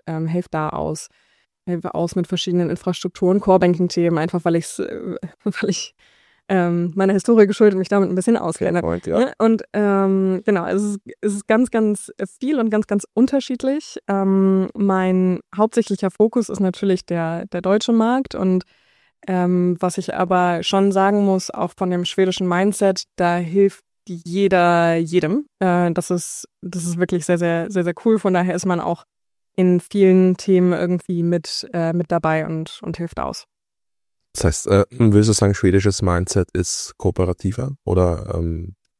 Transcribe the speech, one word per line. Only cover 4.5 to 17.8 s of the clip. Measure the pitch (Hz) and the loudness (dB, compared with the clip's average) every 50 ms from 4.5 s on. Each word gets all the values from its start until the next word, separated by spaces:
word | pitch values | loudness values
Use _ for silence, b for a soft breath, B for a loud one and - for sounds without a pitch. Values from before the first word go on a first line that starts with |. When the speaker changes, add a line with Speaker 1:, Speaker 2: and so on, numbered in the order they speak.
| 165 | 0
Speaker 1:
ich's, | 165 - - - - | 0 -2 -6 -8 -8
äh, | - - - - - 185 - - - 160 | -8 -8 -8 -10 -10 -10 -10 -10 -12 -14
<laughs> | - _ _ | -16 _ _
weil | 208 - - - 202 | -6 -4 -2 -4 -4
ich, | 175 - - - _ b b b b b b b b b b - | -4 -4 -8 -12 _ b b b b b b b b b b -2
ähm, | 196 185 175 175 170 175 175 180 156 | 0 0 0 0 0 0 -2 -2 -2
meiner | 196 196 196 | 0 0 2
Historie | 202 190 - 233 233 226 208 196 | 2 2 2 4 6 6 6 4
geschuldet | 208 - 220 208 190 | 4 4 4 4 4
mich | 190 180 - | 2 0 0
damit | 202 202 196 - | 0 2 2 2
ein | 180 | 0
bisschen | 185 - 226 233 | 0 0 0 0
auskenne. | - - 165 - - 180 175 170 175 | 0 0 -4 -4 -2 -2 0 0 0
Speaker 2:
Fair | |
point, | - 165 170 180 - 170 | 0 -2 -4 -4 -4 -2
ja. | 165 226 | 0 0
Speaker 1:
Ne? | 254 - - - | 0 -2 0 0
Und, | 220 226 226 214 - - | 2 2 2 0 -2 -4
ähm, | - 208 208 202 196 196 196 190 196 190 190 190 185 185 - | -2 0 0 2 2 2 2 2 2 2 2 0 -2 -2 0
genau, | 214 208 175 170 | 0 0 0 0
es | - 185 202 | -2 -2 -2
ist, | 208 208 202 196 - - - - | -2 -2 -4 -6 -10 -16 -10 -6
es | - 208 196 | -4 -4 -4
ist | 202 - - | -4 0 0
ganz, | 220 233 254 - | 2 2 2 2
ganz | - 220 220 208 208 - - - - - 196 - - _ | 0 0 0 0 0 -2 -6 -12 -10 -10 -10 -10 -8 _
viel | 254 269 311 254 | -4 -2 -2 0
und | 226 220 | 0 0
ganz, | 214 214 208 | 0 -2 -2
ganz | - 202 202 - - _ | -2 -4 -4 -4 -2 _
unterschiedlich. | 226 254 - 285 269 - - 254 - - 262 277 302 - - - - - | 2 2 2 2 -2 -2 -4 -6 -4 -2 -2 -2 -2 -6 -10 -16 -12 -6
Ähm, | - 196 196 196 196 190 190 190 190 190 190 185 - - | -4 -2 0 2 2 2 4 4 4 2 2 0 -2 -2
mein | 220 202 196 190 185 185 185 185 185 185 185 180 - - _ - | -2 0 0 0 0 2 2 2 2 2 0 0 -2 -6 _ -2
hauptsächlicher | 202 220 226 - 233 214 - 196 - 202 185 | -2 -2 0 0 -2 -2 0 -4 -4 -4 -4
Fokus | - - 214 226 - 247 220 - | 0 2 0 2 2 -2 -2 -2
ist | - - | -2 -2
natürlich | 190 185 175 - 202 196 185 - - | -2 -2 -2 -2 0 0 0 -2 -2
der, | - 175 170 165 160 170 170 196 | -4 -4 -4 -2 -4 -4 -6 -8
der | - - 175 | -8 -8 -4
deutsche | - 185 202 220 | 0 0 0 2